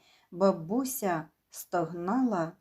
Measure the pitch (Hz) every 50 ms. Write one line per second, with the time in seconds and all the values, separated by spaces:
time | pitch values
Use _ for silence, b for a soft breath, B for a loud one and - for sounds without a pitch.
0 | b b b b b b - 175 196 196 180 165 160 160 208 254 269 254 - -
1 | 214 190 170 156 156 - _ _ _ _ - - - - - 175 165 165 175 175
2 | 175 185 220 262 262 240 208 175 160 165 - _